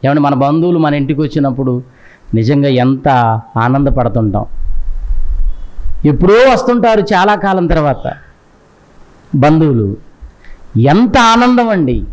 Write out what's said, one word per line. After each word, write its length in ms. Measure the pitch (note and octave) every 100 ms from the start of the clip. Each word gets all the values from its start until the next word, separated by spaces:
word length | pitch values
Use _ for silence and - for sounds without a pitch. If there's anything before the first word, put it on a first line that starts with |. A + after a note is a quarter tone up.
ఏమంటే 160 | C3+ D3
మన 140 | C#3+
బంధువులు 440 | C3 C#3 D#3 F3 F3
మన 160 | D#3
ఇంటికి 260 | D3 C#3 D3
వచ్చినప్పుడు 600 | D3+ D#3 C#3 B2+ C3 B2 B2+ _ - - -
నిజంగా 340 | A2+ A2+ C#3+ C#3
ఎంత 400 | B2+ C3 C3+ C#3+ B2+ A#2 A2+ - A2+
ఆనందపడుతుంటాం. 880 | A#2 C3+ C#3 C3 A#2 A2+ G#2+ G2 - - - - - - - - - - - - - - - -
ఎప్పుడో 300 | D3 C3+ F3+
వస్తుంటారు 680 | G#3+ C4 A#3+ - A#3+ A3+ G#3+
చాలా 340 | G3+ G3 G3
కాలం 320 | G#3 G3 F#3 E3+
తర్వాత 460 | D#3+ D3 B2+ - - - _ _ _ _ _ _ - - - -
బంధువులు, 600 | C#3+ C#3 D#3+ D#3 A#2+ G2+ G2+ - _ - _ - - - -
ఎంత 420 | B2 E3+ A#3+ C4
ఆనందం 500 | A3+ A3+ B3 B3 A#3
అండి. 360 | G3+ C#3 A2+ G2